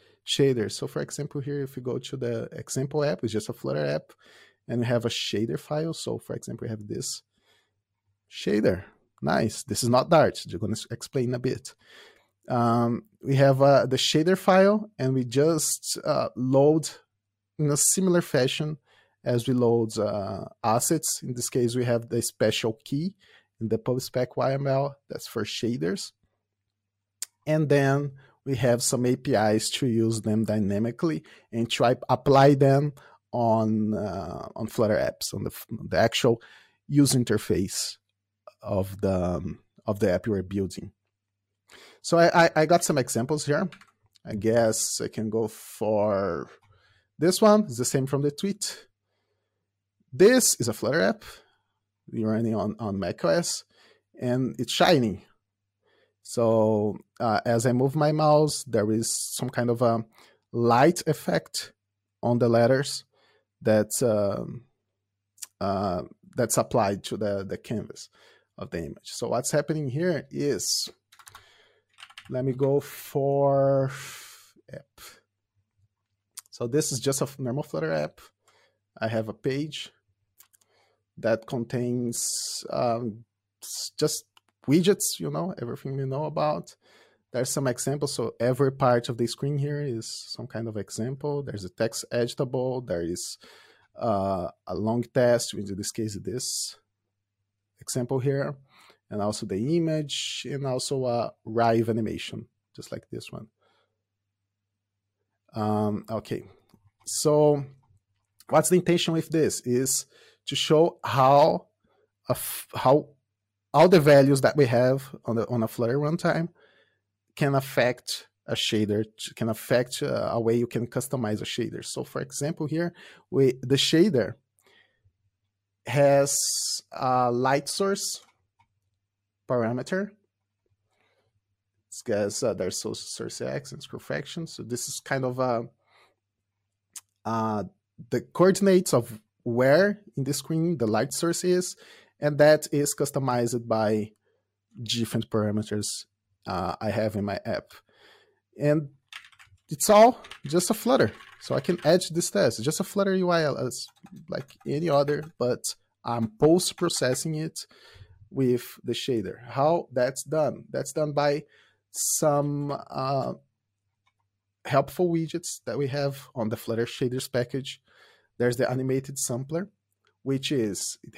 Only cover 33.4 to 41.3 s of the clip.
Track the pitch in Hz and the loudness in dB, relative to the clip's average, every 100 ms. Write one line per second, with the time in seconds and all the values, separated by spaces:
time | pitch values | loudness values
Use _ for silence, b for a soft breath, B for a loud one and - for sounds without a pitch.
33.4 | 117 113 110 110 107 104 101 92 82 - | 2 2 2 0 0 -2 -4 -6 -8 -10
34.4 | - - 110 - 107 85 64 - - - | -12 -10 -6 0 2 2 0 -4 -8 -6
35.4 | - - - - 107 87 117 - 123 120 | -8 -10 -12 -12 -2 2 2 2 2 2
36.4 | b b b b - 143 139 131 117 110 | b b b b 0 4 4 4 2 0
37.4 | - 90 98 - - - _ _ _ _ | 0 0 0 -4 -8 -10 _ _ _ _
38.4 | - _ 123 101 95 98 95 92 87 82 | -20 _ -4 -2 -2 -2 -2 0 0 -4
39.4 | 85 - _ _ - 101 101 - 117 98 | -6 -12 _ _ -6 0 2 0 0 -4
40.4 | 92 98 92 - - _ _ _ _ | -2 -4 -4 -6 -14 _ _ _ _